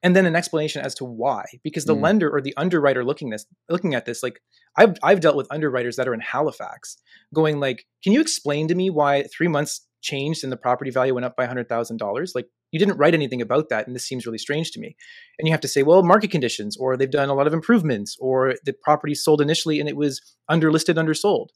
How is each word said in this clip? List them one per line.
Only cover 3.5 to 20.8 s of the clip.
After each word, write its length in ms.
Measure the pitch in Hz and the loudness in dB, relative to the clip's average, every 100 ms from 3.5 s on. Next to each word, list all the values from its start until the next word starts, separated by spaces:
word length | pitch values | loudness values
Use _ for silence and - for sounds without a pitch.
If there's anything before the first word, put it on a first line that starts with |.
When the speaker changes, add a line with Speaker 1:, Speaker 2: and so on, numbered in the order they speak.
| _ - | _ -6
Speaker 1:
looking 260 | 170 180 | -4 -2
at 100 | 127 | -2
this, 180 | - - | -4 -6
like, 180 | 127 - _ _ _ - | -8 -8 _ _ _ 4
I've, 200 | 220 175 | 4 4
I've 180 | 147 196 | 2 4
dealt 160 | 160 143 | 4 2
with 100 | 127 | -2
underwriters 460 | 151 151 127 120 117 | -4 -2 -2 -2 -2
that 120 | 127 | -2
are 60 | |
in 60 | 113 | -4
Halifax 760 | 113 127 151 - - - - - _ _ _ | -4 -4 -2 -4 -12 -16 -18 -20 _ _ _
going, 260 | - 156 147 | 0 0 2
like, 240 | 139 123 - _ | -2 -4 -10 _
"Can 100 | - | 2
you 60 | 240 | 4
explain 460 | 320 - 151 147 156 | 2 -2 -2 -2 0
to 60 | |
me 140 | 180 185 | 0 0
why 340 | 156 143 143 | 2 2 2
three 240 | - - - | 0 -2 0
months 380 | 147 151 - _ _ | 0 -2 -6 _ _
changed 420 | - 139 139 156 | -8 -4 -4 -4
and 100 | 131 | -6
the 40 | 123 | -4
property 340 | 127 123 131 | -2 -2 -2
value 240 | 127 131 | -2 0
went 100 | 127 123 | 0 -4
up 100 | - | -4
by 80 | |
a 20 | 123 | -4
hundred 220 | 123 120 | -4 -4
thousand 300 | 117 117 113 | -4 -4 -6
dollars? 340 | 107 110 175 | -6 -4 -6
Like, 140 | 127 123 _ _ | -8 -10 _ _
you 60 | 160 | -2
didn't 180 | 202 147 | 0 2
write 160 | 147 | 4
anything 300 | 165 139 123 | 4 0 -4
about 260 | 113 131 156 | -2 -2 0
that, 180 | 113 107 | -4 -4
and 80 | |
this 120 | 123 - | -8 -8
seems 180 | 131 | -8
really 140 | 117 113 | -8 -8
strange 320 | - 143 165 | -6 -4 -4
to 80 | - | -8
me." 160 | 110 - - - - - | -14 -16 -20 -20 -20 -4
And 80 | 156 | 0
you 60 | |
have 80 | 151 | 0
to 80 | - | 0
say, 140 | - | 0
"Well, 200 | 139 180 | 6 6
market 280 | 180 208 208 | 8 6 4
conditions, 460 | 165 123 - 104 104 | 0 -2 -4 -10 -6
or 180 | 131 131 | -4 -2
they've 140 | 135 | -2
done 180 | 143 139 | -2 0
a 60 | |
lot 120 | 139 147 | 0 0
of 60 | |
improvements, 640 | 165 160 233 156 113 101 - | 0 4 4 4 -2 -4 -8
or 360 | 131 131 131 127 | -2 0 0 -2
the 80 | 143 | -6
property 420 | 135 - 151 151 | -4 2 2 0
sold 280 | 147 - 151 | -2 2 2
initially 360 | 147 165 160 151 | 2 0 -2 -2
and 100 | 147 | -2
it 60 | 143 | -2
was 260 | 147 131 _ _ - | -2 -4 _ _ -2
underlisted, 460 | 165 156 160 | 2 4 2